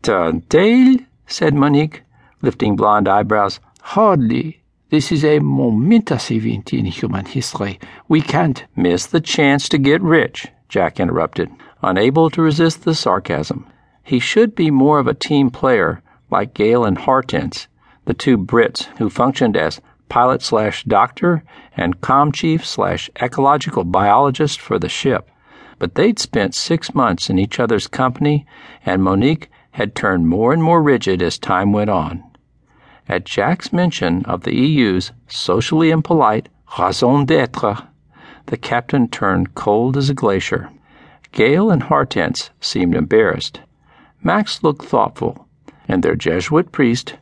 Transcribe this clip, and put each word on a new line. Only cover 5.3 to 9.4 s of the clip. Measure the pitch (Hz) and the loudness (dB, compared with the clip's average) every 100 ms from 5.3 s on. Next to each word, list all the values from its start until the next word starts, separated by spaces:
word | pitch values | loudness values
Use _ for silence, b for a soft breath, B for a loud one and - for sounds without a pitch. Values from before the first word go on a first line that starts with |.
| 151 | 2
momentous | 147 135 127 107 147 226 214 127 - | 2 0 0 0 4 2 2 -6 -2
event | 113 113 110 - | -4 -2 -6 -4
in | 131 101 | -4 -4
human | - 113 - - | -4 -6 -6 -6
history. | 135 - - 101 95 B B _ | -8 -8 -6 -8 -8 B B _
We | 156 | 0
can't" | 147 151 170 120 - - | 2 0 0 -2 -8 -2
"Miss | 87 90 - | 0 0 0
the | 170 | -4
chance | 156 - | -2 0